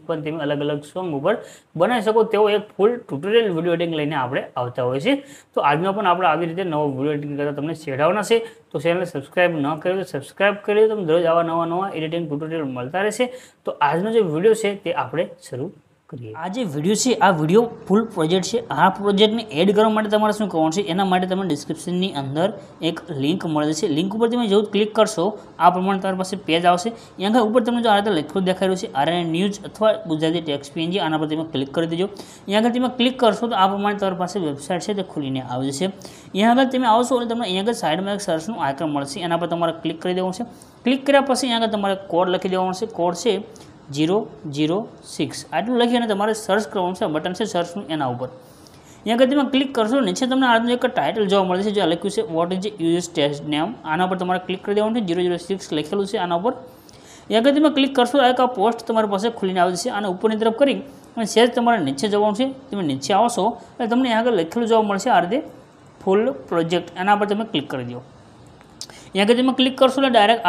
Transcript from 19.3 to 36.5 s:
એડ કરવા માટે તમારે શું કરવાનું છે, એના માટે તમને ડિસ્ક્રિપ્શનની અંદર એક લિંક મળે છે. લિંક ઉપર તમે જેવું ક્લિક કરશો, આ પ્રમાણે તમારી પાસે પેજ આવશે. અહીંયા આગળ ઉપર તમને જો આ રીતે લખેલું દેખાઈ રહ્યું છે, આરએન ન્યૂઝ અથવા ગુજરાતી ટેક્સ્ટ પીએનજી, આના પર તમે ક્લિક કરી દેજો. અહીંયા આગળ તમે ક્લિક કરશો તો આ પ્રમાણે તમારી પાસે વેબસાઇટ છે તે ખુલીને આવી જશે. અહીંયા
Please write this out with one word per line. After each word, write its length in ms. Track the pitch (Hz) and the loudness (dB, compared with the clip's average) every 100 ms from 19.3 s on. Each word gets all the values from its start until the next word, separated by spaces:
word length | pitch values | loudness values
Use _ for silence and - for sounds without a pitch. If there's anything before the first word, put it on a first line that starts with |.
| 226 - 139 | 2 -4 2
એડ 60 | 190 202 | 4 4
કરવા 160 | 220 214 | 4 2
માટે 120 | 214 | 2
તમારે 180 | 214 214 208 | 2 2 0
શું 100 | 202 | -2
કરવાનું 220 | 170 156 160 | 0 0 0
છે, 60 | 165 | -2
એના 120 | 175 190 | 0 2
માટે 160 | 180 185 | 2 0
તમને 120 | 185 190 | -2 -2
ડિસ્ક્રિપ્શનની 580 | 147 - 160 - 180 190 143 | -4 -4 -8 -4 -2 -2 -4
અંદર 240 | 135 147 190 - - - 165 | -6 -2 -2 -2 -14 -6 -4
એક 60 | 160 - 143 | -4 -8 -2
લિંક 200 | 139 190 175 | 0 0 -2
મળે 220 | 151 151 156 | -2 -2 -2
છે. 100 | 208 147 | -2 -2
લિંક 180 | 190 220 | -2 0
ઉપર 120 | 233 | 0
તમે 140 | 240 226 | 0 2
જેવું 140 | 202 214 | 2 2
ક્લિક 180 | 202 214 226 | 0 0 2
કરશો, 300 | 208 - 165 - - - | 2 2 -2 -4 -14 2
આ 60 | 170 180 | 4 4
પ્રમાણે 260 | 190 196 | 0 0
તમારી 180 | 190 185 | -2 -4
પાસે 120 | 185 196 - | -6 -6 -2
પેજ 180 | 165 175 | 2 4
આવશે. 160 | 180 226 | 2 0
અહીંયા 420 | 226 - - 190 233 | -8 -16 -6 0 2
આગળ 100 | 214 | 4
ઉપર 100 | 247 233 | 2 0
તમને 160 | 240 226 | 0 2
જો 60 | |
આ 40 | 202 | 2
રીતે 100 | 208 170 | 2 0
લખેલું 320 | 147 196 185 | -2 -2 0
દેખાઈ 200 | 185 190 | 0 0
રહ્યું 100 | 185 | -2
છે, 80 | - 135 | -4 -2
આરએન 280 | 147 175 170 160 | 0 0 -2 0
ન્યૂઝ 240 | 202 202 147 | -2 -4 -12
અથવા 240 | - 214 - 170 | 0 0 0 -2
ગુજરાતી 340 | 156 160 175 156 | -2 0 -2 -4
ટેક્સ્ટ 260 | 143 - 175 | -6 -6 -6
પીએનજી, 240 | 165 190 160 | -4 -2 -2
આના 160 | 156 | -2
પર 80 | 156 | -2
તમે 120 | 156 160 | -4 -4
ક્લિક 180 | 135 135 170 | -6 -4 -4
કરી 140 | 165 | -2
દેજો. 160 | 165 196 - | -2 -4 -6
અહીંયા 460 | - - - 202 | -18 -16 -2 0
આગળ 120 | 240 240 | 2 0
તમે 120 | 247 247 | -2 0
ક્લિક 180 | 240 254 | 0 2
કરશો 300 | 233 202 233 | 2 2 -2
તો 80 | 214 | 2
આ 80 | 190 202 | 2 2
પ્રમાણે 260 | 202 202 | -2 -2
તમારી 200 | 196 180 | -2 -2
પાસે 120 | 180 208 156 | -4 -2 -4
વેબસાઇટ 420 | 143 - 175 - | -6 -4 -4 -2
છે 80 | 202 | -4
તે 80 | 185 | -4
ખુલીને 260 | - 135 131 123 | -6 -4 -4 -4
આવી 260 | 127 135 | -4 -4
જશે. 140 | 135 185 | -2 -4
અહીંયા 720 | - - - - 185 220 | -4 -16 -20 -8 2 4